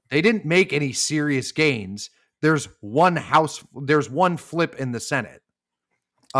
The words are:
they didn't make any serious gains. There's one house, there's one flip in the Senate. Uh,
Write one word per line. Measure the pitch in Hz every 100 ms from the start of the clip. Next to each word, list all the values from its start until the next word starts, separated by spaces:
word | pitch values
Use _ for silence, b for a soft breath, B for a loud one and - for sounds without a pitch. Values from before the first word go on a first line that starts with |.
| _
they | 147
didn't | 208 220 156
make | 180 190
any | 147 143
serious | 113 - 151 147 135 -
gains. | - 156 117 95 104 - _ _ _
There's | 151 151 - -
one | 104 131 180 160
house, | - 156 156 - -
there's | - 139 151 110
one | 139 180 170
flip | - 160 160 123
in | 131
the | 117
Senate. | - 139 101 - _ _ _ _ _ _ _ _
Uh, | -